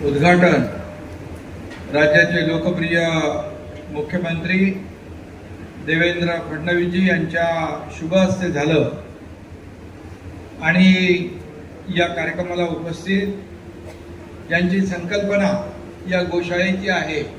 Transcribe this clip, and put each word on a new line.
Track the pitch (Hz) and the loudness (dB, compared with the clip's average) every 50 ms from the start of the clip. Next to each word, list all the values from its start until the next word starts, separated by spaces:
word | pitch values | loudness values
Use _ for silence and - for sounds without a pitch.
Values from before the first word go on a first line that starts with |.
| 151 | 0
उद्घाटन | 143 139 143 147 175 180 175 180 175 156 131 120 - - - - - - - - - - - - - - - - - - - - - - - - - 135 | 2 2 4 6 6 8 8 8 6 6 4 2 0 -4 -8 -10 -10 -12 -14 -14 -14 -14 -14 -14 -14 -14 -14 -14 -14 -14 -14 -14 -14 -14 -14 -10 -2 4
राज्याचे | 147 151 151 151 - - 175 175 170 156 160 | 4 6 8 8 6 6 6 4 2 2 2
लोकप्रिय | 165 160 - 185 170 160 165 165 170 170 165 165 165 160 160 147 - - - - - - - - - - - - | 0 0 0 0 0 0 0 2 2 2 2 2 2 2 0 0 -2 -2 -4 -6 -10 -12 -14 -14 -14 -14 -14 -8
मुख्यमंत्री | - - - - - 180 175 165 165 160 170 180 185 190 196 190 185 - - - - - - - - - - - - - - - - - - - - - - | -6 -6 -6 -2 -2 -2 -2 -2 -2 -4 -2 0 4 4 4 4 2 -2 -8 -12 -14 -16 -16 -16 -16 -16 -16 -16 -16 -16 -16 -16 -14 -14 -14 -14 -14 -12 -2
देवेंद्र | 147 160 165 170 175 170 175 170 165 170 165 160 - | 0 2 4 4 2 2 2 0 0 0 -2 -4 -6
फडणवीसजी | 156 151 156 170 175 175 175 180 175 185 190 185 | -8 -4 -2 0 2 2 2 2 2 4 4 4
यांच्या | 170 160 160 160 160 170 170 170 165 165 160 160 151 - - - - - | 4 2 0 -2 0 0 0 2 2 0 -2 -2 -4 -6 -8 -12 -10 -8
शुभ | 165 160 175 | -4 0 4
हस्ते | 190 190 175 190 185 185 175 | 4 4 4 2 0 0 -2
झालं | 147 143 143 156 160 147 - - - - - - - - - - - - - - - - - - - - - - - - - - - - - - - - - - - - | 0 0 2 4 4 4 2 2 -2 -8 -12 -14 -16 -16 -16 -18 -18 -18 -18 -18 -18 -18 -18 -18 -18 -18 -18 -18 -18 -16 -16 -16 -16 -16 -16 -16 -14 -14 -16 -16 -12 -2
आणि | 143 160 170 180 190 190 185 185 185 180 180 175 170 - - - - - - - - - - - - - 180 170 | 0 4 6 8 10 8 8 8 6 4 4 4 2 -4 -6 -10 -12 -14 -14 -16 -16 -16 -16 -16 -8 -4 0 2
या | 175 170 | 2 2
कार्यक्रमाला | 170 170 160 160 160 175 180 180 175 175 170 | 0 -2 -4 -4 -2 -4 -4 -4 -2 -2 0
उपस्थित | 170 160 151 156 170 156 - - 190 196 196 196 196 196 - - - - - - - - - - - - - - - - - - - - - - - | -2 -2 -4 -6 -6 -8 -8 -4 0 0 0 0 -2 -4 -8 -10 -14 -16 -16 -16 -16 -18 -16 -16 -16 -16 -16 -16 -16 -16 -16 -16 -16 -16 -16 -6 -2
ज्यांची | 165 170 180 180 185 196 | 0 2 2 2 2 2
संकल्पना | 190 190 180 170 170 175 202 202 202 202 202 202 196 196 - - - - - - - - - - - 180 | 2 0 -2 -4 -4 -2 -2 0 0 2 2 2 4 2 2 0 -2 -6 -10 -12 -14 -14 -14 -12 -6 0
या | 180 180 | 0 0
गोशाळेची | 180 180 180 175 170 175 175 175 185 190 190 190 196 196 | 0 2 0 -2 -2 0 0 0 2 2 0 0 0 0
आहे | 185 170 156 156 156 147 - - - | 0 0 0 -2 -2 -4 -4 -6 -8